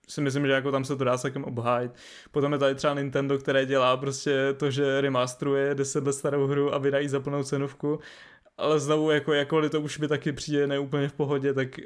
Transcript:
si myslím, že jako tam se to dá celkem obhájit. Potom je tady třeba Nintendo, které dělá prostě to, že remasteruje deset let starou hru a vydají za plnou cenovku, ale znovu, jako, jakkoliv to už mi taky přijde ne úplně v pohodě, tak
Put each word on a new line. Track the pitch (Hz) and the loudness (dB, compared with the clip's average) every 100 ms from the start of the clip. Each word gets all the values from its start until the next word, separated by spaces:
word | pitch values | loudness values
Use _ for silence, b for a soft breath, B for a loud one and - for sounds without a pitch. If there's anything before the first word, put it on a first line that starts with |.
| _ | _
si | - | -2
myslím, | 139 135 139 | -2 0 2
že | |
jako | 135 139 | 2 2
tam | 135 | -2
se | 131 135 | -2 0
to | |
dá | 127 127 | 0 0
celkem | 139 139 | -2 -6
obhájit. | 135 120 120 120 123 B B B B | -6 -4 0 0 -2 B B B B
Potom | 147 143 | -2 0
je | 147 | 2
tady | 139 | 2
třeba | 135 151 | 2 0
Nintendo, | 143 139 135 139 139 | 0 -2 -2 0 -2
které | 135 135 131 | 2 0 2
dělá | 135 127 131 | 4 4 2
prostě | 139 135 - 135 139 135 | -2 -4 0 2 2 0
to, | 143 | -2
že | 131 139 135 | 0 2 2
remasteruje | 139 131 127 - 143 139 139 | 2 0 -2 -2 0 2 2
deset | 139 139 151 139 | 0 -2 0 -2
let | |
starou | 139 151 143 139 | -2 -2 0 0
hru | 143 143 | 2 0
a | 147 | 2
vydají | 139 139 143 | 0 0 0
za | 139 | -2
plnou | 139 143 | -2 -4
cenovku, | 135 143 139 - 147 151 B B B B B - | -2 -2 -4 -4 -4 -4 B B B B B -6
ale | 147 151 | 0 0
znovu, | 139 151 156 | 2 2 4
jako, | 151 - | 2 2
jakkoliv | 147 139 160 151 | 0 2 2 2
to | 156 | -2
už | 151 - | -4 -4
mi | 147 | -2
taky | 147 151 | -2 -2
přijde | 135 - 147 143 | -6 -2 0 2
ne | 139 | 0
úplně | 139 143 143 | -2 -2 -2
v | |
pohodě, | - 139 143 135 | -2 -2 0 2
tak | 139 131 - | 2 0 -6